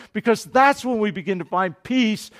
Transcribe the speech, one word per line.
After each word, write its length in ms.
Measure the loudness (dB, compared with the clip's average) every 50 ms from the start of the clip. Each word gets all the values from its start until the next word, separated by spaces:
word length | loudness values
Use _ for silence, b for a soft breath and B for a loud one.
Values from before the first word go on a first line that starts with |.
| B B B
because 320 | -4 0 0 0 0 -2
that's 400 | -2 2 4 4 4 4 0 -2
when 140 | -4 -2 -2
we 100 | -2 -2
begin 300 | -4 -4 -4 -4 -4 -4
to 60 | -4
find 300 | -4 -2 -2 -2 -2 -4 _
peace 480 | -8 -2 0 2 2 2 0 -4 -8 -16 b